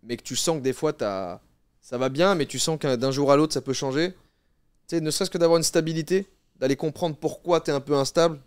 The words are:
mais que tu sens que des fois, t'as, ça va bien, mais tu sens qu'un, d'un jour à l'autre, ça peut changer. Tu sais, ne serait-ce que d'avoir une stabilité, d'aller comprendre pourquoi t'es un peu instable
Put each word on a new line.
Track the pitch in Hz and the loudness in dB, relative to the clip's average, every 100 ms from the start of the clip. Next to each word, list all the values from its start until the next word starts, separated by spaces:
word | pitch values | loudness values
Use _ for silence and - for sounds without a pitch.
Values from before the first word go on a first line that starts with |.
mais | 110 123 | -8 -10
que | |
tu | - 123 | -6 -4
sens | - 160 | -2 -2
que | |
des | 131 | -2
fois, | 123 151 | -2 -4
t'as, | 151 107 98 92 87 _ _ _ _ | -2 -4 -4 -6 -10 _ _ _ _
ça | - 123 | -10 -4
va | 131 | -4
bien, | 135 185 185 | 2 2 2
mais | 135 | -2
tu | 131 | -2
sens | - 156 | -4 -2
qu'un, | 147 123 | -2 0
d'un | 131 | 0
jour | 135 139 | 2 6
à | 139 | 6
l'autre, | 156 | 6
ça | 143 | 0
peut | 123 | -4
changer. | 127 139 135 175 190 _ _ _ _ _ _ _ | -4 -2 -2 -2 -6 _ _ _ _ _ _ _
Tu | 170 | -4
sais, | |
ne | 156 | -2
serait-ce | 147 185 | -2 -2
que | 180 | 2
d'avoir | 165 165 | 4 4
une | |
stabilité, | 160 175 160 160 151 190 196 _ _ _ | 4 0 0 -4 0 -2 -2 _ _ _
d'aller | 131 139 | -2 -2
comprendre | 160 143 175 147 | -4 -4 -4 -2
pourquoi | 156 - 175 170 | -6 -6 0 0
t'es | 165 | 2
un | 143 | -4
peu | 131 143 | 0 0
instable | 131 - 165 151 | 2 2 2 0